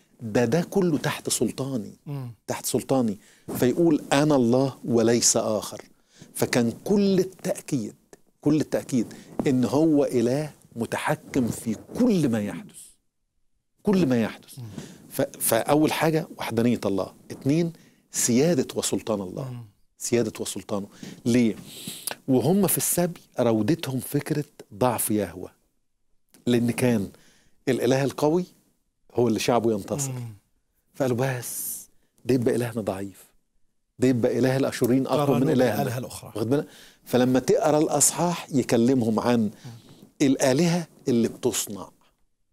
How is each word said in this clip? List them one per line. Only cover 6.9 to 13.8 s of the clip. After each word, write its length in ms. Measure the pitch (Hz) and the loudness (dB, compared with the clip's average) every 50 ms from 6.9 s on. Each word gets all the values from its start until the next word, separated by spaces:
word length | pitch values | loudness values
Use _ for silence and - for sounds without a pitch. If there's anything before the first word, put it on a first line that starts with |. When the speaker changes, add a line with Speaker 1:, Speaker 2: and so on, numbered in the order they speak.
| 202 202 202 196 190 180 | 2 2 2 2 2 2
Speaker 1:
التأكيد، 760 | 185 - - - - 180 - - - - 156 131 104 107 - - _ _ - - _ _ _ _ | 0 -2 -6 -10 -8 -8 -8 -8 -6 -6 -4 -4 -4 -6 -10 -16 _ _ -20 -20 _ _ _ _
كل 200 | - 147 151 156 | 0 0 2 2
التأكيد 520 | 127 - - 117 - - 139 123 104 - - - - - - - - 156 | 0 -2 -4 -4 -4 -2 -2 -2 -2 -2 -6 -14 -20 -10 -8 -2 0 2
إن 180 | 131 127 123 | 2 2 2
هو 400 | 110 123 143 160 165 151 143 139 | 2 2 4 4 4 4 4 2
إله 460 | 110 - 123 113 117 127 143 156 147 - - - _ - | 2 2 0 0 0 0 -2 -4 -6 -10 -16 -20 _ -8
متحكم 720 | 117 113 - - - - - 151 - - - - 147 120 107 | -8 -6 -4 -4 -4 -2 -2 -4 -4 -6 -4 -2 -2 -2 -2
في 280 | - - - 117 104 - - - - - | -4 -6 -6 -6 -6 -6 -8 -10 -2 0
كل 300 | 247 254 208 180 147 127 | 2 2 2 2 2 0
ما 120 | 113 110 | 0 -2
يحدث، 340 | 104 101 85 85 - - - - - - - _ _ _ _ _ _ _ _ _ _ _ _ _ _ _ _ _ | -2 -6 -8 -10 -14 -16 -20 -20 -20 -20 -20 _ _ _ _ _ _ _ _ _ _ _ _ _ _ _ _ _